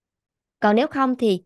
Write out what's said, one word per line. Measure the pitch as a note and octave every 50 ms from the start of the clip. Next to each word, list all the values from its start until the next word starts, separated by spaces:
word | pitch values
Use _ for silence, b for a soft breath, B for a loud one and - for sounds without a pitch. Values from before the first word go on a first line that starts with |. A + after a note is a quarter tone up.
| _ _ _ _ _ _ _ _ _ _ _ _
Còn | - G#3 G#3
nếu | A#3 D4
không | D#4 - C4+ C4+ B3+ B3 -
thì | A#3+ G#3+ F#3 F3 b